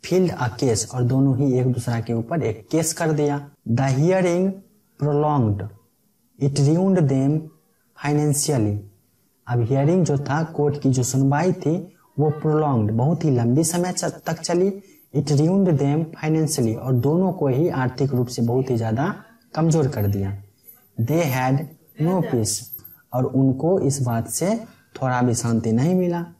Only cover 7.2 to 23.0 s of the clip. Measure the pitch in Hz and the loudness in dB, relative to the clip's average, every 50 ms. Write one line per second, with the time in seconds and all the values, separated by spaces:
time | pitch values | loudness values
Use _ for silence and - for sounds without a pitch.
7.2 | 135 139 151 156 160 - _ _ _ _ _ _ _ _ _ - - 143 147 147 | 2 2 0 0 -4 -8 _ _ _ _ _ _ _ _ _ -10 -4 0 0 2
8.2 | 151 151 139 139 - - 147 123 107 104 104 104 101 - _ _ _ _ _ _ | 2 2 0 0 0 0 0 0 0 0 -2 -4 -8 -12 _ _ _ _ _ _
9.2 | _ _ _ _ _ - 120 123 117 110 135 135 139 147 175 190 170 - 147 139 | _ _ _ _ _ -4 -2 -2 0 2 2 2 2 2 4 2 2 2 0 -2
10.2 | 143 - 139 156 165 156 - - 147 147 143 147 - 135 127 127 123 - - 131 | -2 -2 -2 -2 -2 -4 -2 -2 0 0 0 0 0 0 2 2 0 0 0 0
11.2 | 135 139 139 143 165 190 180 180 - 143 160 185 180 - _ _ _ _ _ - | 2 2 2 2 2 0 -2 -2 -2 -2 -2 -2 -4 -10 _ _ _ _ _ -2
12.2 | 147 156 147 151 - 156 151 156 156 147 135 117 107 107 110 113 123 147 170 - | 0 0 0 0 -2 0 0 2 2 2 0 0 0 0 0 0 0 0 0 0
13.2 | - 156 131 120 117 117 123 143 165 160 - 175 175 180 180 - - 160 156 160 | 0 2 2 2 2 2 2 2 2 0 0 -2 -2 -2 -4 -4 -6 -6 -8 -6
14.2 | - - 165 165 - - 175 175 185 196 196 196 - - - _ _ _ - 143 | -6 -6 -6 -6 -4 -2 0 2 2 0 -2 -4 -14 -20 -20 _ _ _ -4 -4
15.2 | 156 147 151 139 151 160 185 202 196 185 160 139 143 139 143 156 165 156 - - | 0 2 2 2 4 4 4 4 4 4 2 2 2 2 0 0 -2 -4 -8 -8
16.2 | - 156 156 160 160 151 - - 123 113 110 - 117 127 131 123 120 139 151 175 | -2 0 0 0 0 0 0 0 0 -2 -2 -4 -2 0 0 2 2 2 2 2
17.2 | 190 190 175 - 151 139 127 127 160 180 - 135 127 127 - - 139 135 135 123 | 2 0 0 0 0 0 2 2 0 0 0 -2 -4 -4 -2 -2 -2 0 0 -2
18.2 | 123 120 - - 117 117 120 131 131 131 127 113 110 113 110 117 143 190 208 - | -2 -2 -2 -2 -2 0 0 0 0 0 -2 -2 0 -2 -2 -2 -2 -2 -4 -6
19.2 | - - - _ _ _ _ - 160 165 156 160 147 131 - - 101 101 98 98 | -12 -20 -20 _ _ _ _ -2 0 2 2 2 0 0 0 -2 -2 0 0 -2
20.2 | 98 98 98 - - - _ _ _ - - _ _ _ _ - 113 120 147 165 | -2 -4 -6 -8 -12 -20 _ _ _ -20 -20 _ _ _ _ -4 -2 0 2 0
21.2 | 175 143 127 131 127 131 135 143 156 - - - _ _ _ - 151 170 190 185 | 0 0 0 0 0 0 0 0 -2 -6 -14 -20 _ _ _ -2 -2 0 0 0
22.2 | 160 - - 120 110 104 - - - - - - - - _ _ | 0 0 0 0 0 -2 -4 -6 -8 -12 -18 -20 -20 -20 _ _